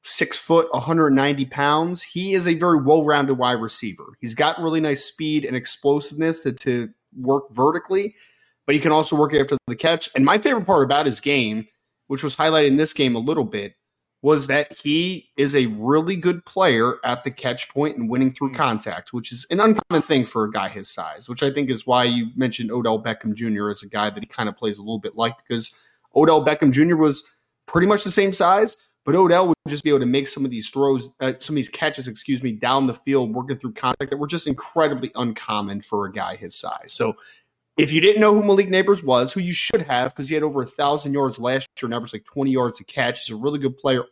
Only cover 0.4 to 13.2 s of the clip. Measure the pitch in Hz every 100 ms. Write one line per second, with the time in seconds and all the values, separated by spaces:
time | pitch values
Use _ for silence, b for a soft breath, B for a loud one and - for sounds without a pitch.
0.4 | - 170 165 131 123 165 151 135 139 143
1.4 | 135 143 143 151 170 180 - 175 190 190
2.4 | 175 165 175 160 131 160 151 147 139 127
3.4 | 123 120 110 - 110 85 - _ 120 117
4.4 | 151 160 165 160 156 139 - - 156 151
5.4 | 139 123 - - 143 147 143 151 160 160
6.4 | 139 123 135 120 113 _ _ - 127 139
7.4 | 139 113 139 165 - 190 202 b b b
8.4 | b b - 147 156 156 151 151 147 151
9.4 | 135 143 - 113 165 165 - 131 139 208
10.4 | 285 240 185 175 135 143 147 110 139 143
11.4 | 113 107 110 _ _ _ _ 139 147 -
12.4 | 160 156 147 135 156 - 131 117